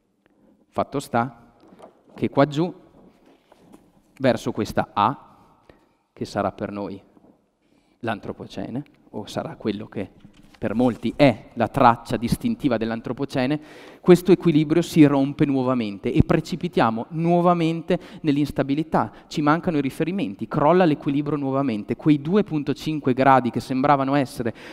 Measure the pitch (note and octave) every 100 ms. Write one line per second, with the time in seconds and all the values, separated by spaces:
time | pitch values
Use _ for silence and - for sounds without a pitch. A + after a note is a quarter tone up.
0 | _ _ _ _ _ _ _ - F#2+ C#3
1 | - A#2+ C3 - - _ _ - - _
2 | _ - A2+ C#3+ C#3+ C#3+ F3 - - _
3 | - _ _ _ _ _ _ - _ _
4 | _ - C3 A2+ B2 A2+ G#2 - - -
5 | G#2 C#3+ - _ _ _ _ _ _ _
6 | _ - A2+ G#2+ G2+ - G2+ G2+ F#2+ G2+
7 | _ _ _ _ _ _ _ _ _ _
8 | A#2 G2+ - - - - G2 A#2+ D3 _
9 | _ - G2+ - - - A2 G2+ G#2+ A2+
10 | F#2+ - - - - - G#2+ G#2+ B3 G#3+
11 | A2+ - C#3+ G#2+ - A#2 A2 - A#2+ A#2
12 | - G#2+ A#2 - A#2+ A2+ C#3+ A2+ A2+ A2+
13 | B2 B2 C#3 C#3 B2+ D3+ - - - -
14 | - F3 - F3 F3 D#3 D3+ D#3+ E3 E3
15 | C#3+ C#3 C#3 C#3+ D3 C3+ B2+ B2+ G#2+ G2+
16 | B2 - - E3 - E3 F3+ F#3 A#2 A2+
17 | B2+ D#3+ E3+ F3 F3 F3 D#3+ E3 - F3
18 | - F#3+ D#3 C#3+ C#3+ - C3+ C#3+ D#3 F3+
19 | - - - - D3 E3 F3+ D3 C3+ -
20 | D#3+ G3 A2 G2+ A2 D3+ C#3+ F3+ F3 C#3+
21 | D3+ C#3+ D3 D3+ C3+ C3+ C#3 G#2+ G2+ A#2+
22 | D#3 D3 C#3 G#3 - D#3 C#3+ C3 D#3 D3+
23 | C3+ B2 C3 C3 A#2+ A#2 - C3 C#3 C#3+
24 | C3+ C#3+ B2 - A2+ - -